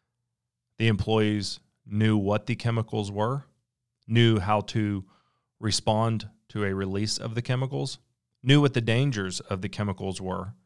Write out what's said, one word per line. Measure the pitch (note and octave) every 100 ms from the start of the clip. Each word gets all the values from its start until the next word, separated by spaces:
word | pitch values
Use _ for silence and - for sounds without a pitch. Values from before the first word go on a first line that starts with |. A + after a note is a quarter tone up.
| _ _ _ _ _ _ _ -
the | A2+
employees | G2+ F#2+ A2 G#2+ G#2+ F#2+ - _ _ -
knew | G#2 A2 G#2+
what | G2 G#2 -
the | A2+
chemicals | A#2+ A2+ A2 A2 G2+
were, | G2+ A2 C#3 - _ _ _ _ _ -
knew | A2+ A#2 G#2+
how | G2 G#2+
to | G2 A2+ G#2 G2+ - _ _ _ _ -
respond | A2 - - G#2+ A2+ A2 G#2 _ _
to | G#2+
a | G2+
release | F#2+ G2 G2 G#2 -
of | A2 A2+
the |
chemicals, | A#2+ B2+ C3 C#3 C#3 - _ _ _ _
knew | B2+ C#3+
what | C#3+
the | A#2
dangers | A2+ A#2 C#3+ A#2 F#2+ F2+
of | - F#2+
the | G2
chemicals | - G#2 F#2+ G2 F#2
were. | F#2 F#2 F#2 -